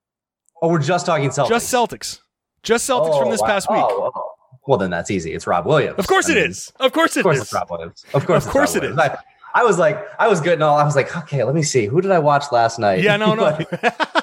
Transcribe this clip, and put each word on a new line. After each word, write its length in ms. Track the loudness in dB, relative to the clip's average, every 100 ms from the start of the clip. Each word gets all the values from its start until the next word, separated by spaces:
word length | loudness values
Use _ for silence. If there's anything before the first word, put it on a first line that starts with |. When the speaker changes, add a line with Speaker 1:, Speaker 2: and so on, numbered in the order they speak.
| _ _ _ _ _ -4
Speaker 1:
Oh, 60 | 0
we're 100 | 0
just 280 | 0 -2 0
talking 220 | -2 -2
Celtics. 180 | -2 0
Speaker 2:
Just 240 | 0 0
Celtics. 480 | -2 -2 -6 -12 -14 _ _ _ _
Just 260 | -2 -2 0
Celtics 300 | 0 0 2
from 100 | 0
Speaker 1:
Oh, 20 |
Speaker 2:
this 100 | 0
Speaker 1:
wow. 60 | 0
Speaker 2:
past 240 | 0 0
week. 100 | 0
Speaker 1:
Oh, 280 | 0 0 -4
oh. 160 | -6 -14 -14 _ -16 0
Well, 120 | 0
then 120 | 0
that's 200 | -4 -4
easy. 220 | -4 -4
It's 120 | -8 -2
Rob 200 | -2 2
Williams. 320 | 0 0 -4
Speaker 2:
Of 80 | 0
course 220 | 0 2
Speaker 1:
I 40 |
Speaker 2:
it 40 | 0
Speaker 1:
mean, 140 | 0
Speaker 2:
is. 220 | -4 -16 -4
Of 120 | -2
course 240 | 2 0 2
it 40 |
Speaker 1:
of 40 |
course 120 | 2 0
Speaker 2:
is. 60 |
Speaker 1:
it's 80 | -2
Rob 180 | -6 -6
Williams. 340 | -8 -10 -16 -4
Of 100 | -2 2
course 180 | 0
Speaker 2:
Of 40 | 2
Speaker 1:
it's 40 |
Speaker 2:
course 220 | 0 0
Speaker 1:
Rob 100 | 0
Speaker 2:
it 60 | -4
Speaker 1:
Williams. 200 | 0 0
Speaker 2:
is. 60 | -2 -14 _ -2
Speaker 1:
I, 60 | 2
I 40 |
was 140 | 2 4
like, 240 | 2 0 -10 -2
I 80 | 2
was 140 | 2
getting 220 | 0 2
all, 140 | 4 4
I 40 |
was 120 | 4 2
like, 180 | -2 -6
"Okay, 280 | -6 -2
let 100 | 0
me 80 | 0
see. 220 | 0 0 0
Who 140 | 0
did 100 | 2
I 80 | 2
watch 320 | 4 2 2
last 280 | 0 0 2
night?" 240 | 0 2
Speaker 2:
Yeah, 120 | 2 2
no, 180 | 2
no. 220 | 2 0 0 -6
Speaker 1:
<laughs> 100 | -2 -4 -2 -4 -4